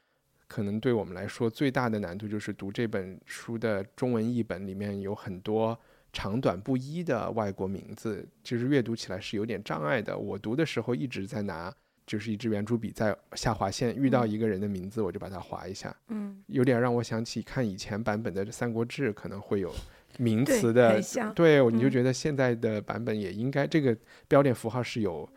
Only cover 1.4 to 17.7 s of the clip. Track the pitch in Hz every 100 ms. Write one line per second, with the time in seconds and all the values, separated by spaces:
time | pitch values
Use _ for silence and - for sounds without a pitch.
1.4 | 117 - 143 131 123 107 92 90 107 104
2.4 | 104 101 98 104 117 107 92 92 - -
3.4 | - 117 113 101 98 - 127 117 110 123
4.4 | 107 90 98 95 104 98 98 104 - 90
5.4 | 95 107 113 117 _ _ _ - 104 107
6.4 | 135 92 107 131 131 160 160 120 90 107
7.4 | 104 98 95 95 - 104 113 101 - _
8.4 | - 117 127 143 110 113 - 92 107 104
9.4 | 110 98 104 156 151 135 101 92 104 98
10.4 | 107 127 160 - 113 120 139 104 98 113
11.4 | 101 82 87 - _ _ - 110 107 104
12.4 | 117 104 104 117 110 - 107 98 _ -
13.4 | - 107 98 - 123 107 139 127 117 107
14.4 | 110 95 104 98 92 113 98 95 92 92
15.4 | - - 87 98 - - - 214 202 196
16.4 | - 139 123 120 123 120 113 113 117 120
17.4 | - - 117